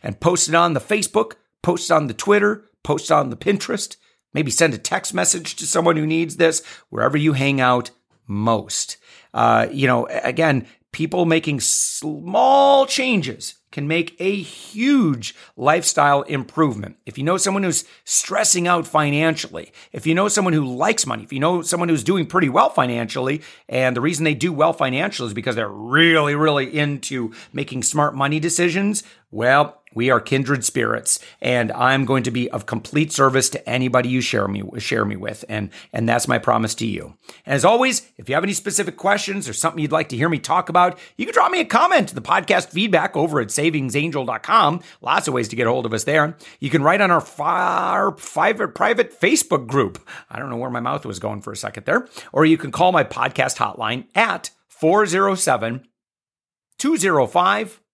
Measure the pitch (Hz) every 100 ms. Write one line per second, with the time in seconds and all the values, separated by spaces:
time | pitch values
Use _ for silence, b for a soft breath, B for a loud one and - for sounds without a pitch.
0 | 117 107 170 175 - 165 175 139 - 214
1 | - 214 226 - _ _ - 175 - 160
2 | 143 - 196 208 208 214 _ _ - 151
3 | - 151 135 120 - 202 - 208 - -
4 | _ _ _ - 147 117 160 - - 196
5 | - 180 160 170 156 - 156 - 170 160
6 | 151 160 165 - 165 165 B B B -
7 | 120 147 156 135 139 135 127 123 120 _
8 | _ _ - 101 110 110 - - - -
9 | b b b 120 117 113 113 143 131 123
10 | 120 - 127 127 160 135 B B _ -
11 | 156 180 170 160 160 139 - - - -
12 | 151 151 170 208 262 277 277 277 269 -
13 | 254 214 135 - - - _ - 143 165
14 | 165 _ 180 202 165 - - 214 262 277
15 | 180 127 110 B B - 131 170 160 -
16 | 143 143 - 143 131 156 151 107 98 -
17 | - 139 147 185 196 196 185 - b b
18 | - - - 190 214 185 175 175 160 151
19 | 147 143 160 156 - - - B B 151
20 | 156 165 202 208 185 156 131 123 180 220
21 | 135 113 98 135 156 180 165 175 175 156
22 | 110 190 156 180 143 123 - - 127 117
23 | 113 135 131 151 B B B 127 131 123
24 | 147 160 160 135 180 151 160 160 135 131
25 | 190 - 120 101 127 113 107 101 113 143
26 | 165 160 147 147 156 143 127 151 147 143
27 | - 131 113 B B 135 143 127 107 151
28 | 147 135 139 156 165 165 175 175 202 208
29 | B B B 107 120 143 147 - _ 113
30 | 123 117 - 135 139 139 104 127 113 110
31 | - - B B - 123 113 120 127 135
32 | 131 131 120 120 120 120 - 113 - 147
33 | 156 - 135 131 131 139 - 123 127 123
34 | 123 127 123 113 98 101 101 117 - 113
35 | 104 101 107 107 - 107 101 B B 117
36 | 117 120 - 120 - 113 110 - 113 87
37 | 76 - B B - 139 180 240 262 226
38 | _ - - 139 196 190 202 - 180 -
39 | 196 202 202 196 202 - 170 165 147 156
40 | 156 120 160 156 - 175 175 175 180 180
41 | B - - - - 370 - 233 349 339
42 | 170 - - 190 - 190 - 165 220 175
43 | - 147 160 147 107 - 160 151 131 135
44 | 160 147 131 113 - 220 151 165 B B
45 | - 156 - 127 107 117 117 127 117 110
46 | 139 156 151 - B B 135 147 147 196
47 | 196 170 - - 147 180 185 180 180 190
48 | 202 - - - 214 226 220 - - 226
49 | - - 190 302 - 151 117 135 101 -
50 | B B B - 135 117 127 120 120 147
51 | 117 92 107 107 107 104 110 - - 233
52 | 247 B B - 160 160 143 - 180 175
53 | - - 131 - 131 - 104 - 110 123
54 | - 185 226 180 - _ _ - 156 202
55 | 208 185 196 185 - 123 113 127 _ _
56 | _ _ _ _ _ _ _ - 277 320
57 | 190 156 120 175 185 208 220 - _